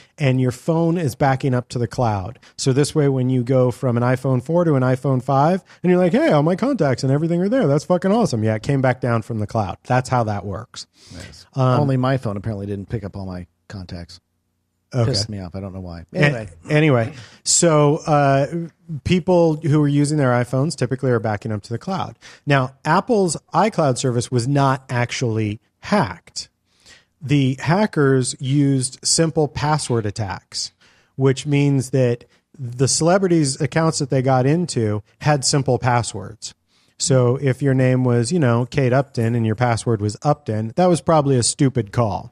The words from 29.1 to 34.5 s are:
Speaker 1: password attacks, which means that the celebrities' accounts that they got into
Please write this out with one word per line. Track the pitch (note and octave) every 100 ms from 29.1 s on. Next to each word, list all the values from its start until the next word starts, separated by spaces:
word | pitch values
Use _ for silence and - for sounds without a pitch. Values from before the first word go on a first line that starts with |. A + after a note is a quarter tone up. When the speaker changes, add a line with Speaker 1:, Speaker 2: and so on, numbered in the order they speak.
| - E3 D#3 D3
Speaker 1:
password | - D3 D3+ - A#2 G#2
attacks, | - G2+ F2 _ - - _ _ _ _ -
which | C3+ C3 D3
means | C#3+ C#3+ C#3 -
that | C3+ B2 A#2+ - _ _ -
the | B2 A#2+ C3
celebrities' | - D#3 G3 F#3+ E3+ C#3+ C3+
accounts | D3 D#3+ E3 -
that | D3
they | C3+
got | C3 C3
into | C3